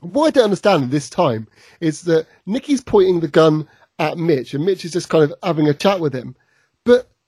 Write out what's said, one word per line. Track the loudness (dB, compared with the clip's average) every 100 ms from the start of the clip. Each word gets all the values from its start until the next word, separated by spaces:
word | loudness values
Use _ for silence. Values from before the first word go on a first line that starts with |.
What | -6 0 2
I |
don't | 2 2
understand | 2 2 0 0
this | -4 -6
time | -2 0 -2 -8 _ _ -6
is | -6 -4
that | -2 -2 -2 _ -8
Nicky's | -8 -2 -4
pointing | 0 2 2 0
the | 0
gun | 4 4 2 -4 _ _ -6
at | -6 -2
Mitch, | -2 -2 -2
and | -4 -2
Mitch | -4 -6
is |
just | -8 -2
kind | 0
of | 0 -2
having | -6 0 0
a |
chat | 0 0 0
with | -4
him. | -6 -12 -18 _ _ _ _
But | 2 2 0 _